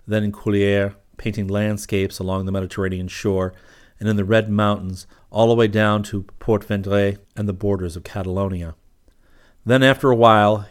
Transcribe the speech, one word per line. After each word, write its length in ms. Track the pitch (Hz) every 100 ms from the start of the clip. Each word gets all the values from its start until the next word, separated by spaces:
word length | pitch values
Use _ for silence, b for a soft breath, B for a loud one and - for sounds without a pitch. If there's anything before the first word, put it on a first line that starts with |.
| -
then 180 | 107
in 80 | 104
Coulières, 640 | 101 110 101 101 101 98 98 _ -
painting 300 | 113 104 98
landscapes 720 | 101 107 101 - 101 95 -
along 280 | 92 95 95
the 60 |
Mediterranean 560 | 98 92 - 95 92 90
shore, 440 | - 104 95 92 b b b b _
and 100 | 104
in 80 | 104
the 80 |
Red 240 | 98 113 107
Mountains, 580 | 104 104 104 92 92 - b b
all 180 | 107 113
the 60 |
way 120 | 117 113
down 360 | 107 107 107
to 180 | 101 104 95 -
Port 280 | - 107 -
Vendré 520 | 104 95 101 101 101 _ -
and 120 | 101
the 40 |
borders 440 | 90 101 98 90 85
of 80 |
Catalonia. 720 | - 104 92 92 98 92 82 - _ _ _ b b b b b 107
Then 160 | 131
after 280 | 135 135 139
a 60 | 117
while, 500 | 117 107 104 107 101